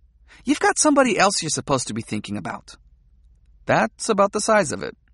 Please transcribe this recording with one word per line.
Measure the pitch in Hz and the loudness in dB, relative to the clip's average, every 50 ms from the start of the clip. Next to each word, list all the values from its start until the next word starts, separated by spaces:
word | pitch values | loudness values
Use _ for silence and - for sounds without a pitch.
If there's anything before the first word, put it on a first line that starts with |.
| _ _ _ _ _ _ - - - | _ _ _ _ _ _ -20 -8 -4
you've | - 294 - | -4 -2 0
got | - 403 - - | 0 0 2 2
somebody | - 311 294 277 269 247 190 - | 2 4 4 4 4 2 2 2
else | 180 202 196 - - | 2 2 2 0 -4
you're | 156 | -4
supposed | - 139 123 - 143 127 - - | -6 -6 -2 -2 -2 -2 -2 -4
to | 107 | -8
be | 113 110 | -8 -8
thinking | - 107 107 - - 101 | -6 -8 -8 -6 -8 -10
about. | 104 - 117 123 - - - - - _ _ _ _ _ _ _ _ _ _ _ _ _ _ _ _ _ | -8 -8 -10 -12 -12 -16 -20 -20 -20 _ _ _ _ _ _ _ _ _ _ _ _ _ _ _ _ _
That's | - 127 160 208 220 - - - - | 0 0 0 0 -2 -4 -6 -4 -2
about | 220 196 202 202 - | 2 2 2 2 0
the | 214 | -2
size | 208 - 220 214 190 131 - | 0 2 2 2 2 0 -4
of | - - | -6 -8
it, | - - _ _ _ | -10 -12 _ _ _